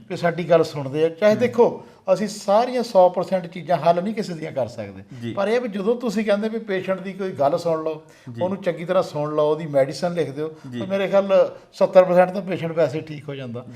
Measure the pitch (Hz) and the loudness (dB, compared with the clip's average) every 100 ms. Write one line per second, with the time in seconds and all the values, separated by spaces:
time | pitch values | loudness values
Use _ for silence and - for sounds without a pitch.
0 | - 127 170 160 160 170 156 147 131 147 | -10 -4 -2 -2 4 4 4 -2 -6 0
1 | 160 160 208 214 117 226 202 - - - | -2 2 2 4 2 4 4 2 -10 -8
2 | - 180 208 - - 208 254 247 226 190 | 0 0 0 -4 2 2 2 -2 2 6
3 | 180 185 170 190 165 185 151 170 160 175 | 6 4 -2 -2 -4 -10 -2 2 2 2
4 | 196 220 180 165 156 139 113 - 101 95 | 0 -4 -6 -8 -6 -4 -4 -6 -12 -12
5 | 98 127 117 - 202 240 247 202 208 240 | -16 -10 -6 -2 0 0 -2 -4 -2 -2
6 | 240 196 220 202 220 196 196 190 185 190 | -2 -2 0 0 0 -6 -4 -4 -2 -4
7 | 190 185 190 - 170 165 165 160 160 156 | -6 -8 -6 0 2 2 0 -2 -4 -8
8 | - - - 117 - 196 185 160 170 180 | -12 -20 -16 -6 -4 -2 -4 -4 0 0
9 | 170 151 147 151 151 156 165 139 139 151 | 0 -4 -2 0 0 0 0 0 0 -2
10 | 175 170 139 135 156 156 139 123 185 196 | -4 -2 -4 -6 -8 -10 -12 -8 -4 -2
11 | 190 196 196 190 - - - - 185 190 | 2 2 4 4 4 0 -18 -2 6 6
12 | 180 180 180 190 180 175 165 160 151 156 | 8 6 4 0 -6 -6 -4 0 0 -2
13 | 156 151 147 139 127 113 - | -8 -12 -12 -10 -10 -10 -12